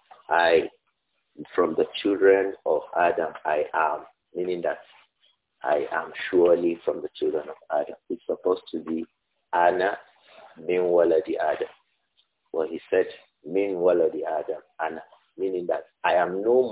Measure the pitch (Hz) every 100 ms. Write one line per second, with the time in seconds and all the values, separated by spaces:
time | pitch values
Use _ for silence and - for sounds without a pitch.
0 | _ - - 82 85 82 - - _ _
1 | _ _ _ - - - 85 80 - -
2 | 101 95 98 98 98 95 - 76 - 82
3 | 87 87 80 78 76 76 71 80 78 73
4 | - _ _ 87 90 87 80 73 - -
5 | _ _ _ _ _ _ 65 73 69 80
6 | 80 - - 92 87 85 87 85 - 76
7 | 76 - 76 76 76 78 _ 76 78 -
8 | _ 87 - 87 90 92 - 82 80 80
9 | 82 _ _ _ _ 87 87 90 95 -
10 | - _ _ - - - 80 90 90 87
11 | 85 80 82 82 - - - - _ _
12 | _ _ _ _ _ - 80 85 - 95
13 | - - _ _ 73 92 101 92 87 87
14 | 80 78 80 78 - 90 - - 80 80
15 | - _ _ - 95 90 87 78 - _
16 | 87 87 87 92 110 123 123